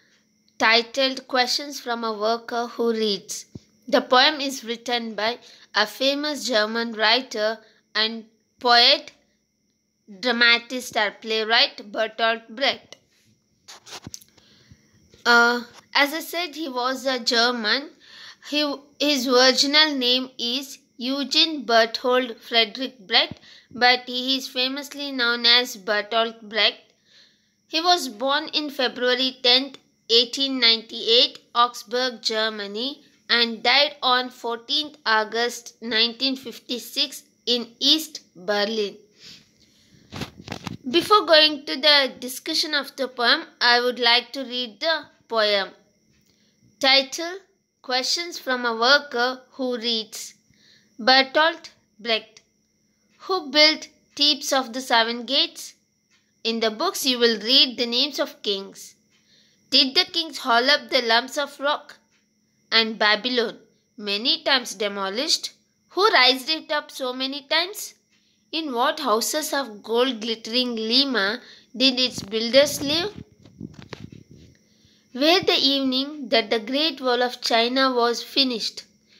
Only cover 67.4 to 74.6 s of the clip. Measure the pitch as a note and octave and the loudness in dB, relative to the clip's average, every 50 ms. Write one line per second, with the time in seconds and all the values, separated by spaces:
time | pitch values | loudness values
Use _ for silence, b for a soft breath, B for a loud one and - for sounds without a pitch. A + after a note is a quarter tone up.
67.4 | C4+ - D#4 D#4+ F4 F4+ G#4+ - - - - _ _ _ _ _ _ _ _ _ | -6 -4 -2 -2 -2 -4 -6 -12 -14 -14 -16 _ _ _ _ _ _ _ _ _
68.4 | _ - - D#4 E4 D4 B3 A#3 B3 D4 D#4 D#4 D4+ B3 G#3+ A3+ A#3 - - D4+ | _ -10 -8 -6 -6 -4 -2 0 0 0 -2 -2 0 0 0 0 0 -2 -4 -4
69.4 | D4+ D4+ - C#4 C4+ A3+ G#3+ G3+ - G#3+ A3+ A#3 B3 C4+ B3 G#3+ G#3 A#3 A3+ A3+ | -4 -2 -4 -4 -4 -6 -10 -14 -8 -2 0 0 2 0 -2 -4 -6 -6 -6 -6
70.4 | - A3+ A3 B3+ B3+ B3 A#3+ A3 A3 A3 A#3 B3+ C#4 C#4 B3+ G#3+ F#3+ G3 A3 B3+ | -6 -4 -2 -2 0 0 -2 -4 -2 0 2 2 2 2 0 0 0 -2 -2 -6
71.4 | B B B B B B B A3 B3+ C4+ B3+ B3+ B3+ B3 - - - - A3 A3 | B B B B B B B 2 2 2 4 2 -2 -2 -4 -6 -10 -6 -4 -4
72.4 | A3+ A#3 A#3 C4+ C#4+ C#4+ - - D4+ C#4 D4+ E4 F4 G#4 G#4 - - _ _ _ | -2 4 4 4 4 4 2 -4 -4 -2 -2 -2 -2 -4 -8 -12 -18 _ _ _
73.4 | - - _ - - - - G1+ G1+ - - - - - G1+ G1+ G1+ _ - - | -20 -20 _ -18 -18 -18 -18 -20 -18 -18 -18 -18 -18 -20 -20 -20 -20 _ -20 -20
74.4 | - - b b | -20 -20 b b